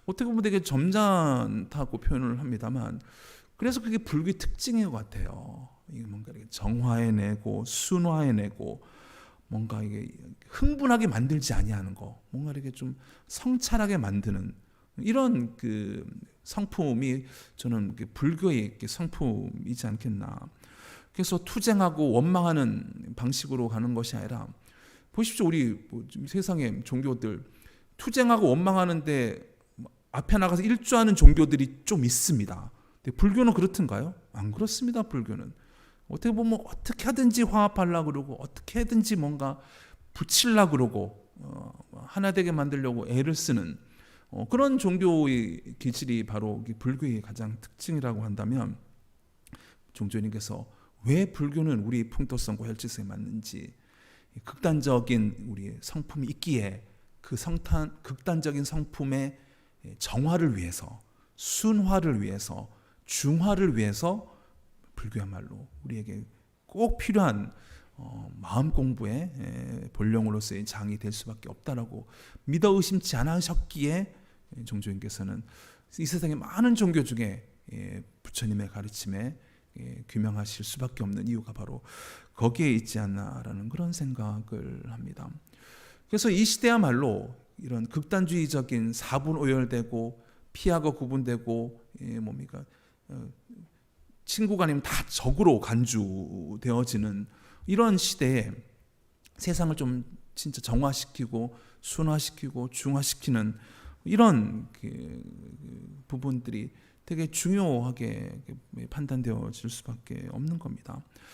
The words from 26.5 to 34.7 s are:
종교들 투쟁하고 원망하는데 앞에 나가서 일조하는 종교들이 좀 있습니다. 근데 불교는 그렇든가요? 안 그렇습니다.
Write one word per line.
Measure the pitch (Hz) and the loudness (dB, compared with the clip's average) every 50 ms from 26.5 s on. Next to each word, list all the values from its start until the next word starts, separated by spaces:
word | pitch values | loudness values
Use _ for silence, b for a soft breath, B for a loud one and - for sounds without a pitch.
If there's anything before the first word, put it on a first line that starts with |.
| 185 160 139 113 104 - 123 | 0 0 0 -2 -2 -6 -6
종교들 | - 135 127 135 139 127 120 - 110 104 - - - b b b b b b b b _ _ | -4 -4 -2 -2 -2 -2 -2 -2 -4 -6 -6 -10 -14 b b b b b b b b _ _
투쟁하고 | - - 220 269 247 240 240 220 208 151 | -8 -2 2 4 6 6 6 6 6 6
원망하는데 | 123 156 175 190 190 190 180 175 170 165 143 156 147 135 123 110 - - - - - _ _ _ _ - - - - _ _ _ | 6 6 4 4 4 4 4 4 2 0 0 0 0 2 2 0 -2 -6 -10 -18 -20 _ _ _ _ -18 -18 -18 -18 _ _ _
앞에 | - 131 - - - 208 | -6 -6 4 6 6 6
나가서 | 190 180 175 175 185 | 6 4 2 2 4
일조하는 | 214 240 240 - - 254 233 226 220 202 | 2 2 2 2 4 6 8 8 8 8
종교들이 | - - - 147 143 156 139 147 135 135 131 - - - | 12 12 12 12 12 8 6 6 2 2 0 -2 -8 -4
좀 | - 214 170 123 | -2 0 2 2
있습니다. | 120 120 - - - 160 120 104 95 98 90 - - b b b b b b b | 2 2 2 2 2 2 2 2 -2 -4 -8 -10 -12 b b b b b b b
근데 | 131 - - | -8 2 6
불교는 | - 202 196 233 254 233 196 | 6 6 6 6 6 6 6
그렇든가요? | - 175 190 185 - 185 123 107 101 127 165 185 - - _ | 6 4 2 2 0 0 0 0 -2 -4 -4 -8 -12 -18 _
안 | - 101 101 107 | -10 -6 -6 -6
그렇습니다. | 107 - 214 214 | -2 -2 -2 -2